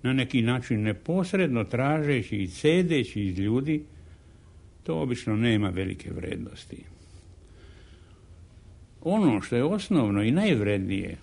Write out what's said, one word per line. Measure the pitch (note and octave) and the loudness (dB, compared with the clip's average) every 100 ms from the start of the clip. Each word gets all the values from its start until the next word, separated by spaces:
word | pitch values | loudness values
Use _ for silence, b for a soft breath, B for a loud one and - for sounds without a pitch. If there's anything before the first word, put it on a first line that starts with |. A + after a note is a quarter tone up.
na | B2+ | 2
neki | C3 A#2+ B2+ | 0 2 2
način | A#2 B2+ - A2 | 2 0 0 0
neposredno | G#2+ G#2 - F3+ F3+ G3 E3 A#2 | 0 -2 -2 -2 0 0 2 0
tražeći | G#2+ A#2+ C#3 D#3 D3 C3 F#2+ G#2+ | 0 0 0 2 2 0 -2 -4
i | F#2 | -4
cedeći | - D3+ F3 F3 D3+ A2 G#2 | 0 2 4 4 2 0 -2
iz | G2 F2+ | -2 -2
ljudi, | G2 A#2+ C#3+ D3+ - b b b b b b b b - | 0 0 0 -2 -4 b b b b b b b b -12
to | - D#3+ | -6 -2
obično | C#3+ A#2+ - G#2+ | -2 -2 -2 2
nema | A#2+ G#2+ G2+ | 2 2 0
velike | F2+ F#2+ F2+ - | -2 -4 -6 -10
vrednosti. | F2 - F#2 F#2 - - - - B B B B - - b b b b b b b b b b b b - - - | -8 -6 -8 -10 -14 -16 -16 -18 B B B B -20 -20 b b b b b b b b b b b b -20 -20 -8
Ono | E3 G#3+ F3 G#2 | -2 2 4 2
što | - A#2+ | 0 0
je | |
osnovno | C#3+ G#3 - E3+ A2 G2+ | 0 -2 0 2 2 2
i | A2 | 2
najvrednije, | D#3 G#3+ B2+ G#2 G2+ F#2+ G2 F#2+ - | 2 4 2 2 0 0 -4 -4 -10